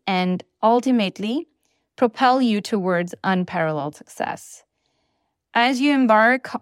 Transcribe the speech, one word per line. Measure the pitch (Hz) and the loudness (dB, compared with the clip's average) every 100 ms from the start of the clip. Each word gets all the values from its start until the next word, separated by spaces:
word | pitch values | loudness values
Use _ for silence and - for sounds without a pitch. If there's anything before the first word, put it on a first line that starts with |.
| - | -6
and | 185 180 180 - _ | -2 -2 -4 -8 _
ultimately | 220 240 262 240 190 - 208 277 - _ _ _ _ | 2 2 2 0 0 -4 -6 -6 -8 _ _ _ _
propel | - 240 - 254 254 | -2 -2 2 2 2
you | 247 208 | 2 0
towards | - 208 185 175 175 - | -2 -4 -2 -2 -4 -6
unparalleled | 190 185 180 180 160 151 143 | -2 -2 -2 -2 -4 -4 -6
success. | - - - - 139 - - _ _ _ _ _ _ _ _ _ 233 | -10 -20 -8 -8 -8 -16 -20 _ _ _ _ _ _ _ _ _ 0
As | 240 262 | 0 2
you | 285 | 2
embark | 277 247 214 226 254 - 240 | 2 4 4 4 2 -4 -6